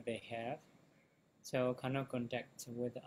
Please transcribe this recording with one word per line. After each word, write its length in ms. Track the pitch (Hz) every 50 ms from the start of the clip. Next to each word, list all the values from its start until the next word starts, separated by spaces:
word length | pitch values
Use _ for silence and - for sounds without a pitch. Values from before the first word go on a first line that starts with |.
| -
they 200 | 120 113 101 - -
have, 300 | 117 113 117 123 147 - - - - - - - - - - _ _ _ _ _ _ - -
so 320 | - - 131 123 127 127
cannot 340 | - - 127 135 139 131 -
contact 560 | - 123 120 120 123 117 120 - - - - 123
with 300 | 117 120 123 123 120 127 123